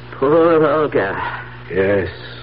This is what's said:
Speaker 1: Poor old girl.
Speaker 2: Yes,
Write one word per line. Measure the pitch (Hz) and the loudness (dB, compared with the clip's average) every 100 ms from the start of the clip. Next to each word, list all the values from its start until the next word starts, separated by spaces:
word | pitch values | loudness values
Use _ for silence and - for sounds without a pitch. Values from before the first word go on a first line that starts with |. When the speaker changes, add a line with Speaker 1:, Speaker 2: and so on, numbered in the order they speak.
| - | -18
Speaker 1:
Poor | - 135 165 165 160 151 | -2 2 4 6 4 4
old | 151 143 | 2 0
girl. | - 95 - - - - - - | 0 -2 -4 -8 -8 -14 -16 -8
Speaker 2:
Yes, | 95 95 101 90 - - - | -2 2 2 -2 -8 -14 -16